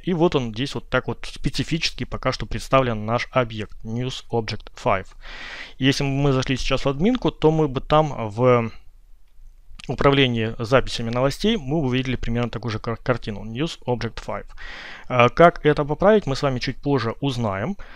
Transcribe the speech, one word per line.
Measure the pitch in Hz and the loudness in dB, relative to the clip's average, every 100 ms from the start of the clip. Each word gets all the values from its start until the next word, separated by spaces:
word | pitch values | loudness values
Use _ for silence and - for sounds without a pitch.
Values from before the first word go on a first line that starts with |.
| - | 0
и | |
вот | 175 170 | 2 4
он | 143 120 | 2 -2
здесь | 107 139 | -4 -6
вот | 120 - | -6 -2
так | 127 - | -2 0
вот | 117 - | -6 -8
специфически | - 147 - - 160 - - | -6 -4 -2 -2 -2 -2 -4
пока | 120 - 131 | -6 -2 -2
что | - 117 | -2 -4
представлен | 110 - 135 123 110 | -6 2 2 2 0
наш | 107 120 - | -2 -2 0
объект | 131 113 110 101 - | 0 0 -4 -10 -10
News | 113 117 127 - - | -6 -4 -4 -8 -4
Object | 117 107 110 - - | -4 -2 -8 -10 -4
five. | 123 95 - - - - - - - - | 0 0 -2 -14 -14 -12 -12 -14 -14 0
Если | 135 139 | 0 2
бы | 139 | 0
мы | 135 143 | 2 4
зашли | 131 123 131 | 2 0 0
сейчас | - 131 139 | 0 0 0
в | |
админку, | 139 202 254 160 | 2 2 2 0
то | - 156 | 2 4
мы | 160 147 | 4 2
бы | 127 | -2
там | - 151 151 127 110 | 2 4 4 -2 -6
в | 107 127 123 113 - - - - - - - - - - - - | 2 6 6 2 -6 -16 -20 -20 -20 -20 -20 -20 -20 -18 -12 -8
управлении | 123 143 139 131 117 110 110 | 2 4 4 4 2 -2 -4
записями | 110 131 - - 117 | 2 2 2 -2 -4
новостей | 120 139 - 208 226 | 0 0 2 0 0
мы | 131 165 | 0 0
увидели | 131 127 127 120 | 2 0 0 -2
примерно | 120 117 120 | -2 0 -2
такую | 113 120 | -4 -4
же | 107 | -4
кар-, | 117 113 | -4 -4
картину | - 117 117 101 | -2 -2 -4 -8
News | 107 113 165 - | -8 -4 -4 -4
Object | - 120 117 - | -4 -4 -4 -8
five. | - 101 - - - - - - - | -8 -8 -10 -12 -12 -12 -14 -14 -2
А, | 123 120 | 4 6
как | - 170 - 151 | 8 6 8 2
это | 147 | 2
поправить, | 143 151 202 220 | 0 2 4 6
мы | 139 | 2
с | 131 | 0
вами | 143 123 | 0 0
чуть | - - | -4 -4
позже | 143 139 113 - | 0 0 0 -2
узнаем. | 139 120 113 95 139 202 - | -2 0 -2 -2 -4 -6 -12